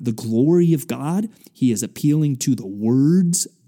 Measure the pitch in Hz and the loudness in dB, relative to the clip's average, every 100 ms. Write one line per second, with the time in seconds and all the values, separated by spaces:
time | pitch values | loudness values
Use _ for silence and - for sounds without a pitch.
0 | 120 110 113 113 143 175 170 160 - 120 | -8 -6 -2 0 2 4 4 0 -2 -8
1 | 143 185 220 - - - 127 104 107 - | -4 -4 -4 -10 -18 -2 0 0 -4 -2
2 | 147 151 151 127 - 117 98 101 110 131 | 0 2 0 -2 -2 -2 -4 -4 0 2
3 | 147 180 175 175 - _ | 4 4 2 -2 -6 _